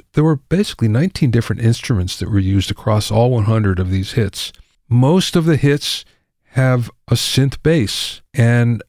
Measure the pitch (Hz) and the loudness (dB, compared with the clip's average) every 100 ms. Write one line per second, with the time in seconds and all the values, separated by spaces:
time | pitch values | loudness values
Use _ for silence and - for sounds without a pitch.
0 | - - 156 151 - 170 208 - 113 110 | -6 -2 0 0 -2 -2 -2 -2 0 0
1 | 180 - 143 117 - 98 117 120 - 113 | -2 0 0 0 -2 -2 0 0 -2 -2
2 | 90 - - 104 95 98 92 101 - 107 | -2 -6 -2 0 2 0 -2 -6 -2 -2
3 | - 110 120 123 104 110 104 92 92 95 | 0 0 2 0 0 0 0 0 -2 -2
4 | 95 - 98 - - - - _ _ 120 | -2 -2 -4 -6 -14 -14 -20 _ _ 2
5 | 131 180 - 180 165 151 143 147 - - | 4 2 2 0 2 2 2 0 -2 -10
6 | - _ _ _ _ - 131 127 117 - | -12 _ _ _ _ -2 0 0 -2 -12
7 | - 117 - - 135 - 151 165 101 - | -2 -2 0 0 0 0 0 0 0 -4
8 | - - _ - 117 120 117 113 | -8 -12 _ 0 2 4 2 -2